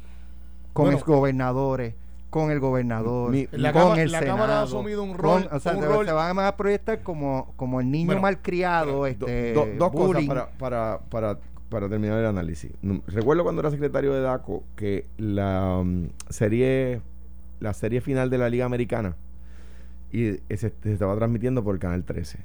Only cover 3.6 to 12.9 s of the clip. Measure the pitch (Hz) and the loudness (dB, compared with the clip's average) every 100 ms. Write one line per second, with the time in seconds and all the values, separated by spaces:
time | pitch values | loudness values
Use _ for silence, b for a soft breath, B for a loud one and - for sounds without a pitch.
3.6 | 151 160 180 165 160 160 139 196 214 - | 4 6 6 6 2 2 0 2 2 2
4.6 | - - 208 208 196 180 156 185 185 143 | 0 -2 -4 -4 -4 0 4 4 2 -2
5.6 | 175 196 - 214 208 156 170 190 196 196 | 0 0 2 4 4 2 2 2 2 2
6.6 | 196 202 - 220 - 156 139 131 - - | 0 0 0 -4 -4 -4 -2 -2 -4 -6
7.6 | 127 127 127 151 170 190 196 185 - 180 | -2 0 2 2 2 2 2 0 -2 0
8.6 | 180 170 147 139 135 101 123 120 120 113 | 2 2 2 0 0 -2 -2 0 2 2
9.6 | 110 101 175 156 190 170 143 131 113 - | 2 2 2 4 2 4 2 -2 -4 -6
10.6 | 131 117 110 98 - 117 107 101 - - | -4 -2 -2 -4 -4 -2 -2 -2 -8 -12
11.6 | - 110 98 107 107 110 113 98 82 82 | -6 -4 -2 0 2 2 2 0 -2 -4
12.6 | - - 98 | -8 -6 -2